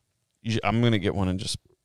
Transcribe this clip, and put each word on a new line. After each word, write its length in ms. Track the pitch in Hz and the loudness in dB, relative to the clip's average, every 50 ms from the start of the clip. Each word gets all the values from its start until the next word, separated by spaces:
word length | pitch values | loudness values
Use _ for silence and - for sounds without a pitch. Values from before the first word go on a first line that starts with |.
| _ _ _ _ _ _ _ _ | _ _ _ _ _ _ _ _
You 120 | - 113 110 | -6 -4 -4
sh-, 60 | 113 - | -2 0
I'm 180 | 101 104 117 | 0 2 2
gonna 160 | 120 120 113 104 | 4 4 2 2
get 160 | 90 98 - | 0 0 0
one 140 | 101 98 90 | 0 0 0
and 100 | 92 95 | -2 -2
just, 180 | 113 - - - _ _ _ _ | -4 -6 -8 -8 _ _ _ _